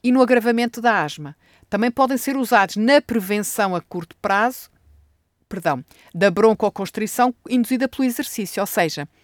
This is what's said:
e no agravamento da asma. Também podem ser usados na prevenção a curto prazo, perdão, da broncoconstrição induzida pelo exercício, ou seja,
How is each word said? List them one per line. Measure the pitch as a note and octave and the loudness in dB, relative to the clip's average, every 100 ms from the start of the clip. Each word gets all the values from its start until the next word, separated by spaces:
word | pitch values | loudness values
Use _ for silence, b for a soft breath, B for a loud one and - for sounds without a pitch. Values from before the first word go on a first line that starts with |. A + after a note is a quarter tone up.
e | B3 | 0
no | B3+ | 4
agravamento | B3 B3 A3+ A#3 A#3+ A#3 | 4 4 2 0 -2 -2
da | A#3 G#3 | 0 0
asma. | D3+ D#3 D3 - b b _ | -2 -6 -14 -16 b b _
Também | G3+ A#3+ | -2 0
podem | A#3+ C4 C4 | 2 0 0
ser | - C#4 | -2 -4
usados | A#3+ A3+ F#3+ G3+ | 2 2 2 0
na | A3 C#4+ | 2 4
prevenção | - A#3 F#3 G#3 G3+ - G3 F3+ | 2 -2 -2 -4 -4 -2 -2 -2
a | |
curto | - F3+ E3+ _ | -6 -10 -10 _
prazo, | G3+ G3 A#3 B3+ - _ _ _ _ _ _ _ _ | -2 0 0 -2 -14 _ _ _ _ _ _ _ _
perdão, | F#3+ E3 C3+ - b b | -6 -4 -4 -6 b b
da | E3+ G3 | 0 2
broncoconstrição | F#3 A3 G#3+ G#3 - F#3+ - G#3+ - B3 B3 - | 4 2 2 -2 -4 -8 -6 -6 0 0 0 -4
induzida | B3+ A#3 C4 C4 | -2 0 0 -2
pelo | - | -2
exercício, | C4 A#3+ - - F#3+ - | -2 -2 -6 -8 -6 -6
ou | G3 | -4
seja, | - E3+ - D3 b | -2 -2 -4 -12 b